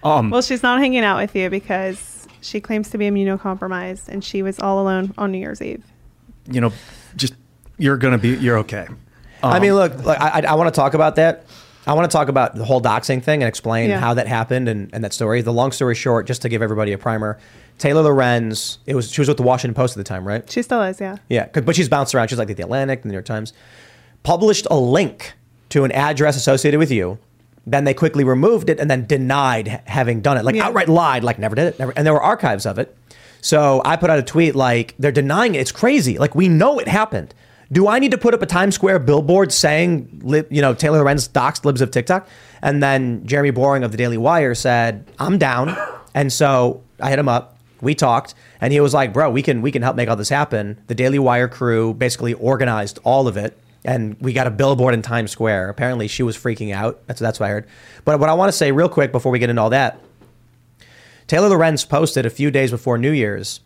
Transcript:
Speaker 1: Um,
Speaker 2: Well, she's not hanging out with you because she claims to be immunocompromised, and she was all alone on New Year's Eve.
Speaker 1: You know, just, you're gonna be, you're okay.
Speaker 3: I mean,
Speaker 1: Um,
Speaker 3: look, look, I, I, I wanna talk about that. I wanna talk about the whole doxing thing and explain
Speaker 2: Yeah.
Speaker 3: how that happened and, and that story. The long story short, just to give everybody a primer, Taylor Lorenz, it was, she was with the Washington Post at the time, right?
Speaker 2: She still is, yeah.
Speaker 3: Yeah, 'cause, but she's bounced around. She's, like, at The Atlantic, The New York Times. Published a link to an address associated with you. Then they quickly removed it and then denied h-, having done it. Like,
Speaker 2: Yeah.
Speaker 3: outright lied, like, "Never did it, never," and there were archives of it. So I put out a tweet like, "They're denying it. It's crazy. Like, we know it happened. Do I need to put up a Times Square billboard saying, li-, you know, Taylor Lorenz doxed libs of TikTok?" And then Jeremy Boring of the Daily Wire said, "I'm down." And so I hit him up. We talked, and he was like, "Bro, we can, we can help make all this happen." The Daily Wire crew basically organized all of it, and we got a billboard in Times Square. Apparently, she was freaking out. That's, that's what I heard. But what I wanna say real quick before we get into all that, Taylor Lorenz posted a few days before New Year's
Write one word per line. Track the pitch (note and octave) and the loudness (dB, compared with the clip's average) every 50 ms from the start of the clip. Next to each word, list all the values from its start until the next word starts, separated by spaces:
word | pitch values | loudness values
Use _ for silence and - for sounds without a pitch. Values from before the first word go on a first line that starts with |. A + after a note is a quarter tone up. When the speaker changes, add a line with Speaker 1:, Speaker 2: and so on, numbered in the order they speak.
| - | 2
Speaker 1:
Um, | D#3+ D#3 C#3+ A2+ G#2+ | 2 2 2 2 2
Speaker 2:
Well, | - A#3+ | 0 0
she's | B3+ - C4 A#3+ - | -2 -2 -4 -2 0
not | B3 B3 B3+ | 0 2 2
hanging | C#4+ C4 B3+ B3+ A3+ | 2 0 0 0 0
out | G#3 F#3+ - | 0 0 0
with | - G#3 - | -2 -4 -4
you | G3+ F#3 F3+ | -4 -4 -2
because | F#3 F#3+ - - G3+ F#3 F#3+ F#3+ F#3 G3+ - - - - - - - _ | -4 -6 -6 -6 -6 -4 -4 -6 -8 -10 -14 -20 -20 -20 -20 -20 -20 _
she | - - - G#3+ | -18 -10 -10 -10
claims | G3+ - A3+ G#3+ G#3+ - | -6 -4 -6 -6 -6 -6
to | - G3+ | -6 -4
be | G#3 G3+ | -2 -2
immunocompromised, | G3+ G3+ G3 G3 F#3+ F#3+ - G3+ F#3+ F#3+ - F#3+ F#3 F3+ F3+ F#3 F#3 G3 - - | 0 0 -2 -2 -4 -4 -6 -8 -8 -6 -8 -8 -8 -8 -8 -10 -12 -14 -16 -12
and | - G3 G3 | -12 -12 -12
she | - - G3 | -8 -6 -6
was | F#3+ F#3+ F#3+ - | -6 -6 -6 -4
all | - G3 G3 G3 | -4 -2 0 0
alone | G3 F#3+ F#3+ F#3 F#3 G3 G3 - | 0 0 -2 -2 -4 -6 -6 -6
on | G#3 G3+ | -6 -4
New | F#3+ F#3 | -4 -6
Year's | F#3+ - - - | -8 -10 -12 -12
Eve. | - - - - - _ _ _ _ - _ _ _ _ - - _ - | -10 -12 -12 -14 -16 _ _ _ _ -20 _ _ _ _ -20 -20 _ -8
Speaker 1:
You | B2+ B2+ | -4 -2
know, | A#2 A#2 G#2+ - - - - - - - - | -2 -2 -4 -6 -20 -20 -20 -20 -20 -20 -10
just, | F#3 C3+ B2+ - _ _ _ _ _ _ - - - | -8 -8 -8 -8 _ _ _ _ _ _ -20 -10 -2
you're | E3+ C3+ C#3 B2+ | 0 0 0 2
gonna | A#2+ C3 B2+ A2+ | 2 2 2 2
be, | G2+ A#2 | 2 0
you're | B2+ B2+ C3+ B2 A#2+ A2 | 0 0 0 0 2 0
okay. | G#2 - - G2+ F2 - - - - _ _ _ - - - - - | 0 -4 -8 -10 -10 -12 -16 -20 -20 _ _ _ -20 -20 -12 -4 -2
Speaker 3:
I | A#2+ C#3+ F#3 | 0 2 4
mean, | G3 G3+ | 4 4
Speaker 1:
Um, | G3 G3 | 4 4
Speaker 3:
look, | F#3+ E3 C3 C3+ B2+ | 2 2 -2 -4 0
look, | D#3 D#3 - | 0 0 2
I, | C#3+ D#3 - - | 2 0 0 0
I, | D3 - | 0 2
I | D#3 | 2
wanna | D#3 E3+ E3 | 2 2 2
talk | D#3+ D#3+ C#3+ C#3 C#3 | 2 2 0 2 2
about | D#3 D#3 D#3 D3+ - | 2 2 2 4 4
that. | D#3+ E3 - - - _ - - - - - _ _ | 2 2 2 -2 -10 _ -20 -20 -20 -20 -20 _ _
I | - D3 | -2 0
wanna | D#3 E3+ E3 | 2 2 2
talk | - D#3+ D3 C3 | 2 0 0 2
about | C3+ C3+ B2 A2+ - | 2 2 0 0 -2
the | A2 A2+ | -6 -2
whole | A2+ C3+ B2+ | 0 0 2
doxing | A#2 B2 G#2 A#2 - - C3+ B2+ B2 | 2 0 0 0 0 -2 -4 -2 0
thing | - D3+ D3+ | 0 0 0
and | C3 A#2 | 0 -2
explain | - - - A2+ A2+ A2+ A#2 D#3 | -4 -4 -6 -4 -2 0 0 0
Speaker 2:
Yeah. | G#2 - | 0 0
Speaker 3:
how | - A#2 A#2+ | 0 0 0
that | B2 A2+ G#2 | 0 -2 -2
happened | B2+ A2+ A2+ - B2+ B2+ B2+ A#2 | -2 -4 -2 -2 -2 -2 -2 -2
and, | A2 G#2 G2 - - | -4 -6 -8 -10 -8
and | A2+ A2 | -8 -8
that | G2+ - | -8 -6
story. | - A#2 G#2+ A2+ B2 | -4 -2 0 0 0
The | A2+ A2+ A#2+ | 0 -2 0
long | A#2 B2+ C3+ | 0 0 -2
story | B2+ - C#3 B2 A#2 | -2 -2 -2 -2 -2
short, | A2+ - C3+ A#2+ A2+ G#2+ - | -2 0 0 0 0 0 -4
just | B2+ A#2+ - | -8 -6 -4
to | B2 | -4
give | A#2 A2 | -4 -2
everybody | A2+ G#2+ A2 G#2+ G#2+ G#2 G2 | -2 -2 -2 -2 -2 -2 -4
a | F#2+ | -4
primer, | - A#2 A2 A2 G#2+ G#2+ G#2+ - - - - - - - _ _ | -4 -4 -4 -4 -4 -6 -8 -10 -14 -20 -20 -20 -20 -20 _ _
Taylor | - C#3+ C#3+ D#3 D#3 | -2 0 2 4 4
Lorenz, | D3+ C#3 C3+ B2+ B2 A#2+ A#2+ A#2 A2+ G#2+ A2 - - - - _ | 4 4 4 4 2 2 0 0 -4 -6 -6 -8 -10 -12 -14 _
it | - C3+ | -6 -4
was, | C3 A#2 - | -4 -4 -4
she | - - | -2 -2
was | D3 C#3 | 0 0
with | D3 C#3+ | 0 2
the | B2+ | 2
Washington | B2 B2+ A#2+ - B2 A2+ | 2 2 0 -2 -4 -2
Post | C#3 B2+ B2 - | -2 -2 -2 -2
at | G2+ | -6
the | G2 - | -10 -8
time, | G2+ F#2 F#2 G2 | -8 -8 -6 -4
right? | G#2 A2+ - - | -6 -6 -6 -6
Speaker 2:
She | - - | -6 -6
still | A#3+ - B3+ A#3 | -4 -2 -2 -2
is, | G#3 F#3 F#3+ - | -2 -4 -4 -8
yeah. | G3+ F#3+ F#3+ G3+ _ _ | -10 -10 -10 -14 _ _
Speaker 3:
Yeah, | - - - - | -2 -2 -2 -2
'cause, | - D#3+ A#2+ | -4 -2 -2
but | C3+ E3 | 0 0
she's | E3+ F3+ B2 | 0 0 0
bounced | D3 C#3+ C#3 - - | 2 0 0 0 0
around. | B2+ A#2 A2+ | 0 0 0
She's, | C3 A#2 | -2 -4
like, | A2 G2+ | -4 -6
at | G2+ - | -6 -10
The | F2 | -8
Atlantic, | F2 A2+ C3+ C#3 C3+ C3+ B2+ - | -6 -4 -4 -2 -2 -4 -6 -6
The | G#2+ | -8
New | G2 | -8
York | F#2+ - | -8 -8
Times. | - A#2 G#2+ A2 A2+ _ _ _ - - - - - - - _ _ _ _ _ | -8 -8 -8 -8 -12 _ _ _ -20 -20 -20 -20 -20 -20 -20 _ _ _ _ _
Published | - E3+ E3+ G3+ G#3+ G#3 - - - | -2 0 2 4 2 2 2 0 0
a | - D3 | 0 0
link | B2+ A#2+ C3 E3 G3 C#3 - - - - - _ _ _ _ _ _ _ | 2 2 2 2 0 -2 -4 -12 -20 -20 -20 _ _ _ _ _ _ _
to | - D3 C#3 | 0 0 0
an | C3+ | 2
address | - C3+ C#3+ D3 D3+ C3 D3 D3+ C#3+ | 0 0 0 -2 0 0 0 0 0
associated | C3 - - C3+ C3 - D#3 C#3+ D3+ | 0 0 2 2 2 2 2 2 2
with | D#3+ C#3 | 2 2
you. | C3 A2 F2+ F2 G2 G#2+ _ _ _ _ _ _ _ _ _ - | 0 -2 -2 -4 -6 -10 _ _ _ _ _ _ _ _ _ -2
Then | B2 C#3 C#3+ | -2 0 0
they | C#3 C3+ | 0 0
quickly | - E3+ D#3 D#3+ C#3+ C#3 | 0 0 0 2 2 2
removed | B2+ C3 B2+ D3 G#3 A#3 A3 - - | 2 2 4 4 4 2 2 2 0
it | D#3 D3+ | -2 0
and | D3 D3+ | 0 -2
then | C3+ B2+ A#2+ | -2 -2 0
denied | G#2 D3+ C3+ C3 B2+ C3+ C#3+ C#3 C3 B2 A2+ A2 G2+ | -2 -2 0 0 0 0 2 2 0 0 -2 -4 -6
h-, | G#2+ A2+ - | -8 -10 -10
having | - G2+ C#3 B2+ A2+ A#2+ A2+ | -6 -2 -2 0 0 0 -2
done | G2 C#3 C#3 B2+ | -2 -2 -2 0
it. | G#2+ | 0
Like, | B2+ G#3+ | 0 0
Speaker 2:
Yeah. | A3 - - | 0 -2 0
Speaker 3:
outright | A#3+ G#3 F#3 D#3+ | 0 0 2 4
lied, | D#3+ E3+ E3+ D3+ C3 B2+ A2+ | 4 4 4 2 0 0 -2
like, | A#2+ A2+ - | -2 -2 -2
"Never | G2+ A2 A2 | -4 -4 -2
did | A#2+ E3 F3 | 0 0 -2
it, | - - | -2 -4
never," | C3 B2+ C3 | -6 -6 -2
and | C#3+ D3 | 0 2
there | D#3 D3+ | 2 2
were | D3+ - | 4 4
archives | D#3+ - A3 - D3+ G#2+ G2 G#2+ | 2 0 2 0 -2 -2 0 -4
of | A2 G2 F#2+ | -6 -4 -4
it. | C3 - - _ _ _ - - - - - _ | -6 -8 -8 _ _ _ -20 -20 -20 -20 -20 _
So | - - - D#3 D3+ C#3 C3+ C3 - | -4 0 2 4 4 4 4 4 2
I | - D#3+ D#3+ | 2 0 2
put | E3+ F3 | 2 2
out | D#3+ D3 | 2 2
a | B2+ | 0
tweet | - - D#3+ E3+ D#3+ - | 0 2 2 2 2 2
like, | C3+ C3 B2 A#2+ A#2 A#2 - - - | 2 2 2 2 0 -2 -4 -6 -2
"They're | C3 D3 | -2 0
denying | C3 D3 C#3 C#3 D3 F#3+ A#3+ A#3+ F#3 | 2 2 0 2 0 2 2 2 0
it. | C#3+ | 0
It's | C3 - - | -2 -4 -4
crazy. | - - A#3+ C#4+ D4 E3 B2+ G#2 - | 0 2 2 4 4 2 2 2 2
Like, | C#3 D#3 - | 0 0 2
we | D3 F#3 F#3 | 2 4 4
know | E3 D#3 F#3 C4 D4 C4 | 6 6 6 4 2 0
it | - - | 0 0
happened. | F#3 G3+ A3 A3 - G2+ D2+ - - _ _ _ - _ - _ | 0 0 0 0 -4 -8 -8 -8 -16 _ _ _ -20 _ -14 _
Do | C3 E3+ F#3+ G#3 | 2 4 4 4
I | A3 B3+ | 4 4
need | C4+ C#4 | 2 2
to | A#3+ B3 | 0 2
put | - A#3+ A#3 | 4 2 2
up | A3+ | 4
a | G3 | 0
Times | - E3+ F3 F#3+ G3+ F#3+ | 0 0 2 2 2 2
Square | - - G3 F#3+ F3+ | 2 2 2 2 4
billboard | C3 B2 D3 D3 D3+ C#3 F3 F#3+ G3 D#3 | 4 4 2 2 4 4 4 4 4 2
saying, | - - - D3+ D3+ D#3 E3+ F3 E3+ D3 - - - - - | 2 0 2 2 2 2 2 2 0 -2 -4 -8 -16 -12 -4
li-, | B2 C#3+ D#3 D#3 - | 0 0 0 0 0
you | C#3+ D3 | 0 2
know, | C#3+ C3+ B2 | 2 2 2
Taylor | - - D3+ D#3 D#3 | 0 0 2 4 4
Lorenz | C#3+ C#3 C#3+ D3 B2 - | 4 4 2 0 -2 -2
doxed | - C3 B2 C#3 C#3+ - - | -2 0 0 0 -2 -2 -2
libs | D3 C#3 A#2+ | -2 0 0
of | C3+ A2+ | -2 0
TikTok?" | - B2+ A#2+ - F3+ F#3+ F#3+ - - - - - - - | 0 -4 0 0 0 -2 -2 -8 -20 -20 -20 -20 -18 -4
And | - C#3+ C#3+ C#3+ | -2 -2 0 2
then | C#3+ C#3 C#3 C3+ C3 B2 A#2 G#2+ - | 2 2 2 2 0 -2 -4 -6 -4
Jeremy | A2 B2+ C#3+ C#3+ C#3+ | -2 0 0 2 0
Boring | C3 B2 B2+ C#3 C#3 C#3 B2+ | 2 2 2 2 2 2 -2
of | A#2 | -4
the | G#2+ A2 | -4 -2
Daily | B2 A#2+ A#2 A2+ | -2 -2 -2 0
Wire | A2+ C#3+ E3+ E3+ D3+ C3 A#2+ | 0 2 2 2 2 0 -2
said, | A#2 - C#3 B2 A#2+ A#2 A#2 A2 G2+ - - - - | -2 0 0 2 2 2 0 -4 -8 -14 -20 -10 -8
"I'm | C#3 - F#3+ G3 | -2 0 2 2
down." | D#3 C3 B2 A#2+ C3 D#3+ F3+ - - - - - - - _ | 2 2 0 0 -2 -2 -4 -8 -8 -10 -12 -16 -20 -6 _
And | C#3 C#3+ C3+ B2 | -2 -2 -2 0
so | - D#3 C#3+ C3+ B2+ B2 B2 - - - _ _ _ | 2 2 4 4 4 2 2 0 -4 -14 _ _ _
I | - C3+ | -4 -2
hit | C#3 C3+ | -2 0
him | D3 C3+ | 0 0
up. | A#2+ B2+ B2+ - - _ _ _ _ _ | 0 0 -2 -6 -20 _ _ _ _ _
We | - B2 D3+ | -4 -4 -2
talked, | - D#3+ C3 A#2 B2 D3 - - _ - - - - | 0 2 2 2 0 -2 -6 -20 _ -20 -20 -14 -6
and | - B2+ C#3+ | -2 0 2
he | D3 | 4
was | D3 C#3+ B2+ | 4 4 4
like, | D3 C3+ A#2 G2 | 2 0 0 0
"Bro, | C3+ D#3 D3 | 0 0 2
we | A2+ C3+ C#3 | 0 0 0
can, | - C#3 A#2+ | 0 0 0
we | A2 C#3+ C#3 | 0 -2 -2
can | C3+ | 0
help | A#2 C3 - A#2+ | -2 0 0 0
make | A#2+ A2 | 0 -2
all | A2+ | -2
this | G#2 G#2 - | -2 -2 -2
happen." | C#3 C#3 D3 - - G#2+ G#2 G2+ G#2 - _ - | 0 -2 0 -2 -2 -4 -4 -6 -10 -14 _ -8
The | A#2 | -4
Daily | A2+ B2+ B2+ C#3 C#3 | 0 0 0 2 2
Wire | C#3 B2+ A#2+ B2 B2 B2 | 2 2 2 2 0 -2
crew | B2 - B2+ A#2+ A#2 A2+ A2+ A2+ A2+ | -4 -4 -2 0 0 0 0 -2 -2
basically | A2+ B2+ B2 A#2+ - - A#2+ A#2 | -2 -4 -4 -4 -4 -6 -6 -6
organized | - A2+ A#2+ C3+ A#2 C#3 B2 A2+ G#2+ G#2 G2+ - - _ | -2 0 0 0 2 0 0 0 -2 -4 -6 -10 -6 _
all | A#2+ B2+ C3+ C3+ B2 | 2 2 4 2 2
of | F#2+ G2+ | -2 -2
it, | G#2 A2 - _ _ _ _ _ _ | -6 -6 -10 _ _ _ _ _ _
and | B2+ B2+ B2 A2+ G#2+ G#2 - | -4 -2 -2 -2 -6 -8 -6
we | - B2+ A#2+ | -6 -4 -2
got | B2+ B2+ B2 | 0 -2 -2
a | |
billboard | A2 G2+ C#3 C3+ C#3 B2 B2 B2+ A#2+ | 0 0 2 2 4 4 2 2 2
in | A2+ G#2+ | 0 -2
Times | - A#2 A#2 A2+ G2+ | -4 -4 -4 -4 -4
Square. | - - A2+ A2 G#2 F#2+ F#2 F#2+ | -6 -4 -2 0 0 0 -2 -4
Apparently, | G2+ - B2+ B2 B2+ A#2+ A2 G#2 | -6 -4 -4 -4 -2 -4 -6 -6
she | - - B2+ | -4 -2 -2
was | A#2 A2 | -2 -4
freaking | - - B2 A2+ - A2 G#2 G2+ | -4 -4 -6 -6 -4 -6 -8 -6
out. | G2 G#2 A#2 A2+ - _ | -4 -4 -4 -6 -6 _
That's, | - A#2+ - | -12 -8 -4
that's | A2+ A2+ A2+ - | -4 -4 -2 -2
what | G#2+ | -4
I | G2+ | -4
heard. | G2+ G#2+ G#2+ - - - - - - - - | -4 -6 -8 -12 -20 -20 -20 -20 -20 -6 -2
But | - D3+ D3 | 0 2 2
what | D3 D#3 | 2 2
I | D#3+ | 2
wanna | F3 F#3+ G3 | 4 2 2
say | - - D#3+ C#3+ | 2 2 0 2
real | C3+ C#3 E3+ F3 | 4 2 2 2
quick | E3+ - C#3+ B2 | 2 0 0 0
before | A#2+ B2+ - C3+ | 0 -2 0 0
we | B2 B2 | 0 0
get | A#2+ A#2+ | 0 0
into | A#2 A#2 | 0 2
all | G#2+ A2+ | 2 2
that, | A#2+ C3+ C3+ A#2 - - - - _ _ - _ _ _ _ _ _ _ _ _ _ _ - _ - - - - - - _ - | 2 2 0 0 -4 -8 -20 -20 _ _ -20 _ _ _ _ _ _ _ _ _ _ _ -20 _ -20 -20 -20 -20 -20 -20 _ -2
Taylor | D#3 D#3 G3 G#3 | 0 2 4 4
Lorenz | G3 E3 D#3+ E3 D#3 C#3 - | 4 4 4 2 2 0 -2
posted | - - C#3+ E3 D3+ - C3+ B2+ | 0 0 2 2 2 0 0 -2
a | A#2 | -2
few | - - C#3 D3 | -2 0 -2 0
days | C3 C#3 C3+ B2+ | 2 2 0 0
before | A#2+ A#2 - C3 A#2+ A#2 | -2 -4 -2 -2 -2 0
New | A#2 C#3+ | 0 0
Year's | D#3 C#3+ A#2 G#2 G2+ G2 G2+ - - - _ | 0 0 0 -2 -2 -6 -8 -10 -12 -14 _